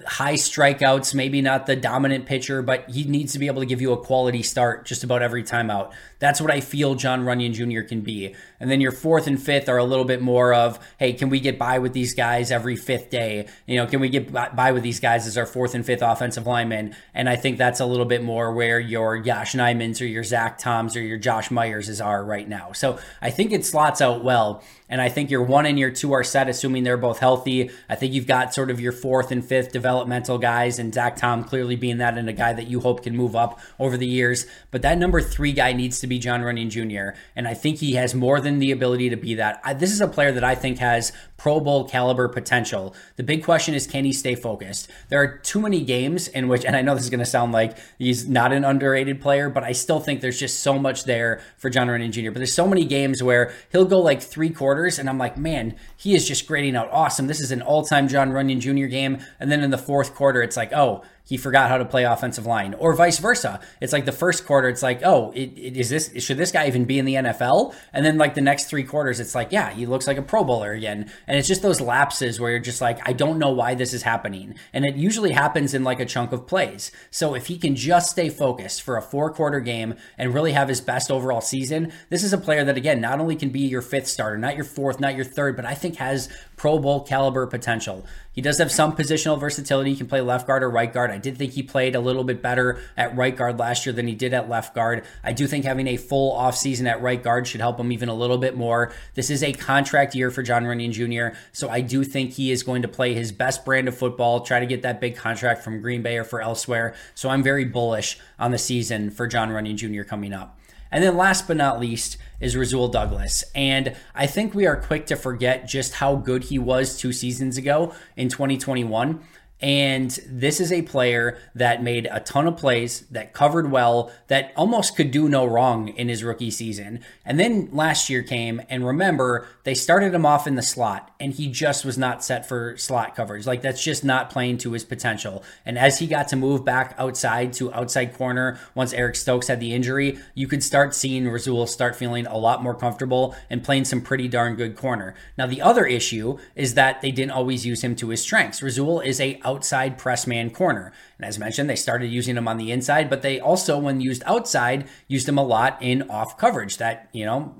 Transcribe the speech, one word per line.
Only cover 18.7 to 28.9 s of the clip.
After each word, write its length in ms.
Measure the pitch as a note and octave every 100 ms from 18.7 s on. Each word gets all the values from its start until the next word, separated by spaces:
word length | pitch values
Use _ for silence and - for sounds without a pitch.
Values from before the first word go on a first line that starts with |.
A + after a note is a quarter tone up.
| A#2
your 340 | A#2 A2+ A2
Yosh 400 | A2 A2 A2 A2
Nijmans 460 | B2+ B2 A#2 A2+ A2
or 60 | B2
your 180 | A2+
Zach 320 | A2+ A#2+ A2+ -
Toms 400 | B2+ A#2 A2+ A#2+
or 60 |
your 160 | A2+ A2
Josh 320 | A#2+ A2+ A2
Myerses 520 | A#2+ A2+ G#2+ G#2 G#2+
are 220 | G#2 G2+
right 240 | G2+ G#2 G#2
now. 240 | G2+ F2
So 260 | F#2+ C#3 B2 - -
I 80 | A#2+
think 240 | B2 G#3+
it 140 | G3+ -
slots 340 | D3+ D3+ C#3+
out 240 | C3 A#2+
well. 400 | B2 A#2+ G#2+ G#2 - - -
And 120 | B2+
I 80 | B2+
think 240 | C3 C#3
your 100 | C3+
one 240 | B2 C#3 D3+
and 120 | C#3+
your 120 | C3
two 220 | C3 D3
are 100 | C3+
set, 260 | B2 C#3 C3
assuming 360 | B2 C3+ C3
they're 120 | B2 B2
both 220 | A#2+ A2+
healthy. 520 | B2+ C3 C3+ B2+ B2 - -
I 80 | -
think 180 | C3+
you've 140 | C3 B2
got 260 | B2+ B2+
sort 160 | - C3
of 100 | A#2+
your 120 | B2